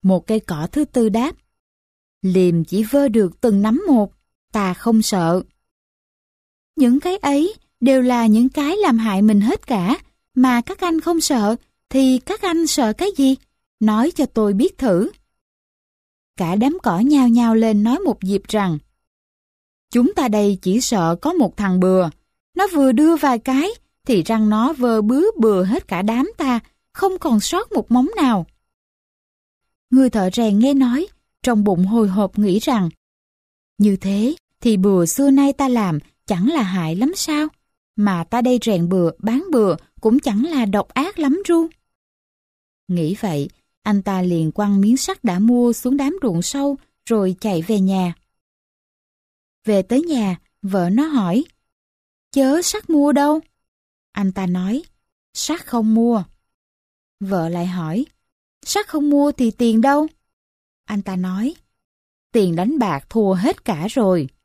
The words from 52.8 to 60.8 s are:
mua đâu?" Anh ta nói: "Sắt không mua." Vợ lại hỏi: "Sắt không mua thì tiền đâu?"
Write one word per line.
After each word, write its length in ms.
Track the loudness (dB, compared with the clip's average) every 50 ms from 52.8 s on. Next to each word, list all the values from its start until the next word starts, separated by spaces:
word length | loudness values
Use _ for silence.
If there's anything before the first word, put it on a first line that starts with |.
| -4 0
mua 220 | 2 2 2 4
đâu?" 280 | 2 2 2 2 0 -2 -4 _ _ _ _ _ _ _ _ _ _ _ _ _
Anh 200 | _ -4 -4 -4
ta 140 | -2 -4 -4
nói: 380 | -4 -2 -2 -2 -4 -4 -6 -6 _ _ _ _ _ _ _ _ _ _
"Sắt 320 | -10 -6 -6 -6 -8 -6
không 300 | -6 -4 -2 0 2 2
mua." 280 | 2 2 2 0 -2 -4 _ _ _ _ _ _ _ _ _ _ _ _ _ _ _ _ _ _ _
Vợ 300 | -6 -4 -4 -4 -2 -4
lại 160 | -4 -6 -6
hỏi: 400 | -6 -6 -6 -6 -6 -6 -6 -6 _ _ _ _ _ _ _ _ _ _ _ -10
"Sắt 220 | -6 -4 -4 -4
không 220 | -4 -4 -2 0 2
mua 220 | 2 2 2 0
thì 200 | 0 0 -2 -2
tiền 300 | 0 0 0 2 2 4
đâu?" 260 | 4 4 2 2 0 -2 _ _ _ _ _ _ _ _ _ _ _ _ _ _